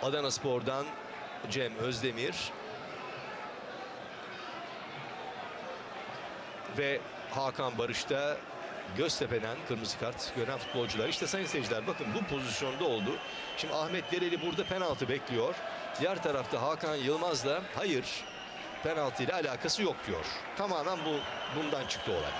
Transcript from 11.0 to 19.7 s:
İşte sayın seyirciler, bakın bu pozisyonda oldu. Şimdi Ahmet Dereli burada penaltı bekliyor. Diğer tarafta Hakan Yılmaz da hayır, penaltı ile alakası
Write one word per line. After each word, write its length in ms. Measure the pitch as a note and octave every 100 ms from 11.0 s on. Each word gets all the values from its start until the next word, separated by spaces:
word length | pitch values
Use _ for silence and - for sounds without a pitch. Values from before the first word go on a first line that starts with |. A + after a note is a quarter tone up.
| A#2+
İşte 200 | E3 E3+
sayın 200 | G3 F3+
seyirciler, 400 | D#3 G#2+ A2+ A2
bakın 200 | G3 B2+
bu 220 | G#2+ F#3+ C#3+
pozisyonda 480 | B2+ G#2 C3+ C3+
oldu. 340 | F3 A2+ G#2 C#3+ - - - -
Şimdi 160 | D#3
Ahmet 380 | D3+ D#3+ F3+ -
Dereli 300 | F3+ F3+ E3+
burada 220 | E3 E3
penaltı 460 | F#3 F#3 F3+ C3 B2+
bekliyor. 460 | C3+ - A#2+ A#2+ - - - - -
Diğer 240 | D#3+ F#3
tarafta 380 | E3 C#3 A2 C3
Hakan 340 | C3 D#3 E3 D3+
Yılmaz 500 | C3 D#3 F3 D3 C3+
da 160 | D#3+ F#3+ -
hayır, 300 | G3+ C#3 - - - - - - - -
penaltı 400 | D3+ D#3+ C#3+ A#2
ile 100 | B2+
alakası 500 | F3+ D3+ B2 -